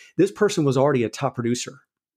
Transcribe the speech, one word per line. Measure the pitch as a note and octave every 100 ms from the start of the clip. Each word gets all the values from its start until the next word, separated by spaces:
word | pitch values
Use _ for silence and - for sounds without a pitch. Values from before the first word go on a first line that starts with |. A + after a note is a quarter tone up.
| - -
this | G3
person | - G#3 F3
was | C#3+ C3
already | C#3 C3
a | A2
top | - C3+ -
producer, | A#2 B2 - - _ _ _